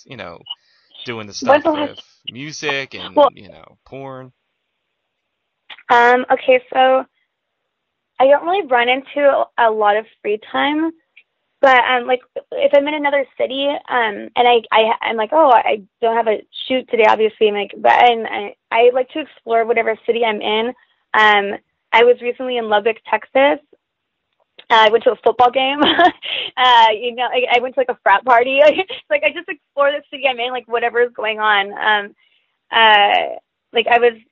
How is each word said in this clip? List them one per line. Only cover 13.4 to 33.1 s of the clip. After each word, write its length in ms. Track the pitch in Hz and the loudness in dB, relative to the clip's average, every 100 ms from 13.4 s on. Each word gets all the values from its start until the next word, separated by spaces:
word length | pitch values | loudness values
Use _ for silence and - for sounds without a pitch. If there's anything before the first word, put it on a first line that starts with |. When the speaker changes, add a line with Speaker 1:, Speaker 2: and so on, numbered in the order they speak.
| 226 269 277 | -6 -4 -4
Speaker 2:
um, 640 | 294 - 247 226 202 220 - | -6 -6 -4 -4 -6 -8 0
and 0 | |
I, 280 | 240 240 226 | 2 2 2
I, 200 | 220 220 233 | 0 0 -2
I'm 160 | 220 226 | -4 -6
like, 120 | 214 | -2
"Oh, 180 | 302 302 | 2 4
I 320 | 220 - 220 196 - | 4 2 -4 -8 -6
don't 140 | 233 226 | -2 -2
have 120 | 226 | -2
a 140 | 208 - - - | -4 -6 -14 -6
shoot 220 | 262 - | -6 -4
today," 160 | 220 214 | 0 2
obviously, 400 | 214 220 - 214 | 2 0 0 0
I'm 60 | |
like, 220 | 208 202 220 | 0 -8 -2
but, 140 | 233 | 2
and 340 | 226 240 233 220 | 4 4 2 -4
I, 300 | 226 202 - - | -8 -8 -12 -6
I 180 | 233 240 | 2 2
like 180 | 254 254 | 2 -4
to 100 | 320 | -8
explore 460 | 285 _ - 226 220 | -12 _ -4 -2 0
whatever 300 | 233 226 214 - | -2 -2 -4 -4
city 180 | 226 226 | -2 -2
I'm 160 | 208 | -4
in. 280 | - 214 233 254 _ _ _ | -4 -4 -4 -8 _ _ _
Um, 460 | 220 214 208 202 - _ _ - | 2 4 4 0 -8 _ _ -2
I 120 | 226 240 | 2 4
was 140 | 240 | 2
recently 340 | 240 240 254 247 | -2 -8 -6 -6
in 120 | 220 | -2
Lubbock, 280 | 208 214 220 - | -2 -2 -6 -6
Texas. 520 | 214 - 269 277 294 _ _ _ _ _ _ _ _ _ _ - | -6 -2 0 2 0 _ _ _ _ _ _ _ _ _ _ 0
Uh, 180 | 226 220 | 2 4
I 20 | |
went 140 | 226 | 4
to 80 | 247 | 0
a 40 | 214 | 0
football 280 | 240 233 247 | -2 2 2
game. 280 | 262 262 285 302 | 2 -2 0 0
<laughs> 60 | 330 349 - - - - - | 2 2 0 -10 -10 -8 -2
Uh, 300 | 254 240 226 | 4 6 4
you 240 | 214 240 233 | 2 -6 -6
know, 80 | |
I, 340 | 240 254 247 240 | -4 -4 0 -2
I 20 | |
went 140 | 240 - | -2 -4
to, 40 | |
like, 100 | - | -4
a 80 | 233 | -2
frat 220 | - 196 240 | 0 0 4
party. 340 | 233 254 269 | 2 2 4
<laughs> 20 | |
It's 280 | 302 - 381 - - | 4 4 -4 -8 -6
like, 140 | 294 | -2
I 80 | 294 | -2
just 140 | 294 349 | -6 -14
explore 420 | 330 _ - 285 | -16 _ -2 -2
the 140 | 294 294 | -2 -10
city 120 | 285 269 | -6 -4
I'm 100 | 240 | -4
in, 120 | 247 | -6
like, 160 | 254 240 | -8 -6
whatever 340 | 233 233 233 | -4 -2 -2
is 100 | 240 240 | -2 -4
going 240 | 214 214 | -8 -4
on. 320 | 214 202 196 | -2 0 -2
Um, 440 | 202 220 208 202 _ _ _ _ _ - | -4 -2 -2 -4 _ _ _ _ _ -6
uh, 680 | 233 220 208 202 | 2 4 4 4